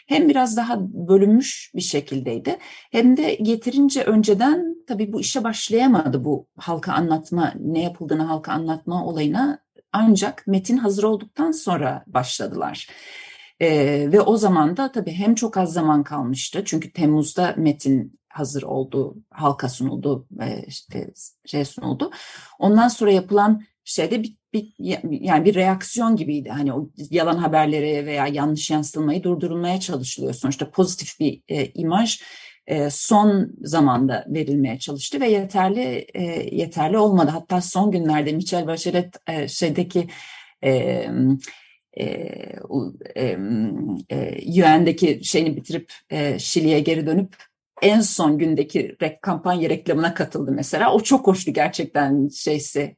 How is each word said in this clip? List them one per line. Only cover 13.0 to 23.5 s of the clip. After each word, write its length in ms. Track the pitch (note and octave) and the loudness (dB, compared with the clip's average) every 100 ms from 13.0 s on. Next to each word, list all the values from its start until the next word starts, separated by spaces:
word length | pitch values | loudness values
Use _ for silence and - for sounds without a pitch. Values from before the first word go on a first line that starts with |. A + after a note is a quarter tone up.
| - - - - - - | -20 -20 -20 -20 -14 -2
E, 100 | E3 D3+ C#3+ C#3+ C#3+ | 2 4 2 2 4
ve 100 | G3+ | 4
o 160 | - A3 | 6 4
zaman 400 | G3+ D#3+ D3+ F3+ | 4 4 2 2
da 140 | C4+ | -4
tabii 200 | A3+ F3 | -4 -6
hem 240 | F3 G3+ A#3 | -2 2 2
çok 220 | A3+ G3 | 0 0
az 160 | E3+ | -2
zaman 300 | E3+ D#3 D3 | 0 2 2
kalmıştı 580 | C#3 D3 A#2+ C3 - E3+ - | 2 -4 -4 -4 -6 -8 -4
çünkü 280 | D#3 - | -4 -6
Temmuz'da 600 | - D3+ D3+ C#3 - F3+ - | -2 2 2 2 0 -2 0
metin 600 | D#3 C#3+ C#3 C3 - _ _ - | 0 0 0 0 0 _ _ -8
hazır 260 | C3+ C#3+ | -6 -6
oldu, 540 | C3 C3+ C3 C3+ B2+ - - | -6 -6 -4 -4 -4 -8 -20
halka 400 | - D3+ C#3 B2+ | -4 -2 -2 -4
sunuldu, 580 | - C3 - D3 B2+ - - | -4 -4 -4 -4 -4 -6 -10
e, 220 | A2+ - - | -8 -8 -12
işte 460 | - - - - - - _ - | -18 -14 -12 -12 -16 -20 _ -8
şey 200 | D3 C#3 | -4 -4
sunuldu. 460 | - - C3 F4 - - - - - | -6 -6 -6 -6 -10 -20 -20 -18 -2
Ondan 280 | F#3+ G#3+ A#3+ | 4 6 6
sonra 240 | - G#3 | 4 4
yapılan 520 | F#3+ F#3 G3+ G#3 | 2 4 2 4